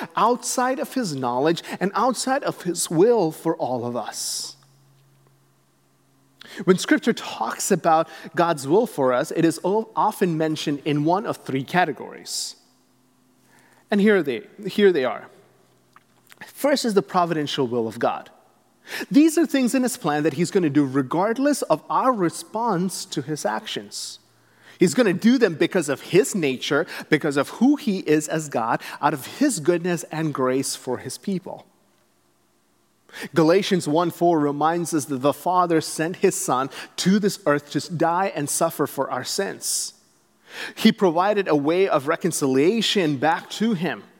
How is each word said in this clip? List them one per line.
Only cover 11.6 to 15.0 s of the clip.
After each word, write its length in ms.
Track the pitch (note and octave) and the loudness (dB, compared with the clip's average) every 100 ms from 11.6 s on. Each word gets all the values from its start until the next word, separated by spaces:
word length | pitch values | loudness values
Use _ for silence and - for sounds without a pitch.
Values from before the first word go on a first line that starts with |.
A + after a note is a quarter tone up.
categories. 920 | C3 F3+ E3 B2 - - - - - - _ _ _ _ _ _ _ _ _ _ _ _ - | -2 0 0 -2 -12 -14 -10 -10 -10 -14 _ _ _ _ _ _ _ _ _ _ _ _ -2
And 80 | G#3 | 2
here 240 | G#3+ G3 | 4 4
they, 180 | C#3 A2 - - G3+ | 2 -4 -6 -12 -8
here 240 | G#3+ G3+ | 4 4
they 140 | D#3+ | 6